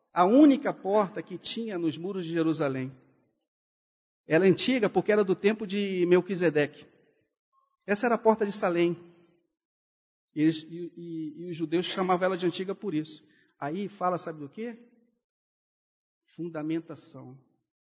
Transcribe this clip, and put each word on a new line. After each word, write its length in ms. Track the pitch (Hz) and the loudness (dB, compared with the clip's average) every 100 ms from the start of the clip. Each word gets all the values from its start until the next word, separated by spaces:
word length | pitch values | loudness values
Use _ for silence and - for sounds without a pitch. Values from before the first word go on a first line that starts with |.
| _ | _
a 100 | 160 185 | 2 6
única 480 | 247 302 254 214 | 10 8 8 0
porta 480 | 160 190 208 190 180 | -4 0 0 0 -4
que 160 | 160 175 | -10 -12
tinha 400 | - - 226 185 | -10 -8 -6 -4
nos 200 | 165 143 | -4 -4
muros 280 | 175 190 165 | -6 -6 -4
de 60 | |
Jerusalém. 580 | 165 160 151 147 135 131 131 _ _ _ _ _ _ _ _ _ _ _ _ - | 0 0 0 -2 -4 -6 -10 _ _ _ _ _ _ _ _ _ _ _ _ 0
Ela 200 | 156 190 | 4 4
é 40 | |
antiga 400 | 175 - 262 208 | 4 2 0 0
porque 220 | 190 175 | 0 2
era 140 | 208 196 | 2 2
do 100 | 180 | 0
tempo 320 | 202 220 208 | 0 -2 -4
de 380 | 202 202 185 175 | -4 -2 0 4
Melquisedeque. 800 | 180 180 185 175 147 143 - - _ _ _ _ _ _ _ _ _ - | 4 4 0 0 2 0 -4 -20 _ _ _ _ _ _ _ _ _ -4
Essa 200 | 202 247 | -2 0
era 100 | 226 | 2
a 20 | |
porta 280 | 220 220 208 | 4 2 0
de 80 | |
Salém. 420 | 202 196 170 170 170 - - _ _ _ _ _ _ _ _ _ _ _ | -2 -2 2 0 0 -10 -20 _ _ _ _ _ _ _ _ _ _ _
E 80 | 151 | 0
eles, 220 | 156 156 | 0 0
e, 300 | - 170 170 - | -6 -12 -12 -12
e, 460 | 170 165 156 147 | -12 -10 -10 -10
e 80 | 175 | -12
os 80 | 160 | -8
judeus 280 | 160 165 180 | -4 -2 -2
chamavam 420 | - 185 180 185 | -4 0 0 0
ela 100 | 185 | 0
de 80 | 180 | -2
antiga 280 | 165 190 | -2 -6
por 200 | 185 208 | -8 -6
isso. 280 | 151 151 - _ _ _ _ | -4 -6 -12 _ _ _ _
Aí 300 | 143 170 202 | -8 -6 -8
fala, 280 | - 180 175 | -4 -2 -2
sabe 220 | - 156 | -6 -12
do 80 | 143 | -14
quê? 300 | - 233 226 - _ _ _ _ _ _ _ _ _ _ _ _ _ _ - | -12 -12 -14 -20 _ _ _ _ _ _ _ _ _ _ _ _ _ _ -14
Fundamentação. 1000 | 170 160 151 165 165 143 - 135 127 135 _ _ _ _ | -10 -8 -6 -6 -8 -16 -18 -20 -20 -20 _ _ _ _